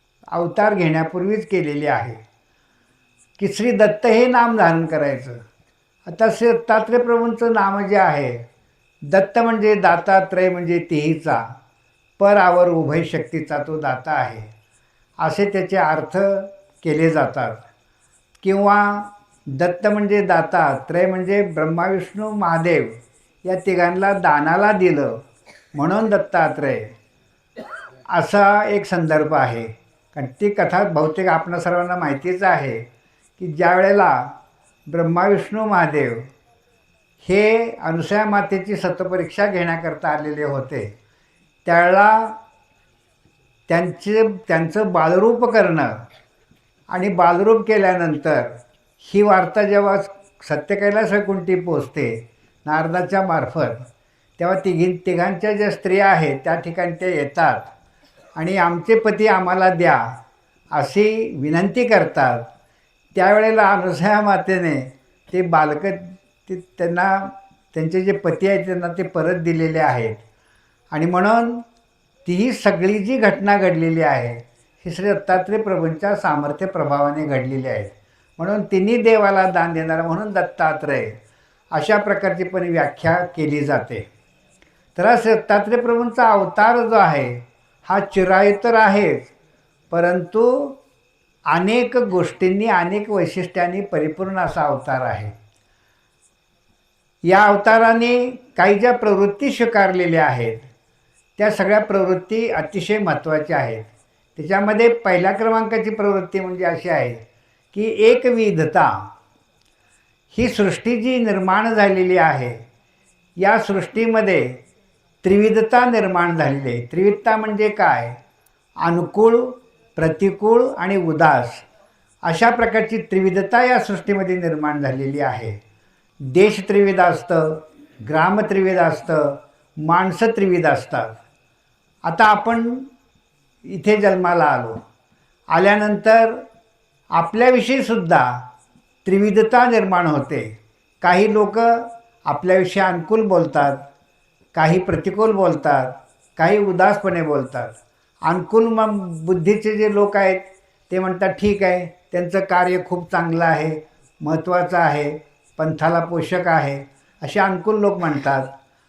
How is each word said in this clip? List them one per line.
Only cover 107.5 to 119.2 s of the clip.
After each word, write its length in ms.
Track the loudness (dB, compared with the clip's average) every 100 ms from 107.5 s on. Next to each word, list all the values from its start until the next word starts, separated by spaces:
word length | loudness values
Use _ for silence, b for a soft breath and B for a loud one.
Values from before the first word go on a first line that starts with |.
| _ _
की, 100 | -6 -4 4
एकविधता. 1120 | 4 4 2 2 2 0 0 2 2 0 -10 -20 _ _ _ _ _ _ _ _ _ _ _ -4
ही 120 | -2
सृष्टी 520 | 0 0 0 -4 -2
जी 160 | -2 0
निर्माण 560 | 0 0 0 0 0
झालेली 440 | 2 2 2 2 4
आहे, 540 | 2 0 -4 -8 -16 _ _ _ _ _ _ -2
या 220 | 2 2
सृष्टीमध्ये 1080 | 0 -4 -4 -4 0 0 2 0 -2 -8 _ _ _ _ _ _
त्रिविधता 640 | 2 4 4 2 2 2 4
निर्माण 480 | 2 0 0 0 0
झालेली 320 | -2 -2 -4
आहे. 160 | -6 -6
त्रिविधता 520 | 0 2 2 0 0
म्हणजे 320 | -2 0 0
काय? 460 | 2 0 0 -4 -12 _ _ _ _ _ -6
अनुकूल, 760 | -2 -2 -2 2